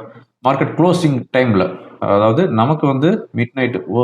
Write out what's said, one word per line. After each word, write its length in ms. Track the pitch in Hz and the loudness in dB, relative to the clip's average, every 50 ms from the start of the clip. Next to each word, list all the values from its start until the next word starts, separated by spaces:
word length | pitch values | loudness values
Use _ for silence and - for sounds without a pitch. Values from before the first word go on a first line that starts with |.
| - - - - - _ _ _ _ | -6 -16 -20 -20 -20 _ _ _ _
மார்க்கெட் 280 | 127 139 - 151 120 - | -2 0 0 -2 -4 0
க்ளோசிங் 440 | - 160 180 175 175 170 151 139 120 98 - | 2 2 2 2 2 0 0 0 -2 -6 -2
டைம்ல, 340 | - 131 127 120 107 95 92 90 - - - - - - 107 | 0 0 2 2 2 2 0 -2 -4 -10 -18 -20 -12 -8 -2
அதாவது 360 | 104 101 101 107 110 113 139 190 175 | 0 2 2 2 2 2 2 0 0
நமக்கு 340 | 123 110 113 139 156 151 - | 0 0 0 0 0 0 0
வந்து 240 | 143 131 131 143 170 220 220 - - | 0 0 2 0 0 0 0 -4 -8
மிட் 220 | - 117 123 120 _ | -4 -4 -4 -4 _
நைட் 220 | 135 127 120 120 95 92 - 98 120 | -4 -4 -2 -4 -6 -8 -4 -2 0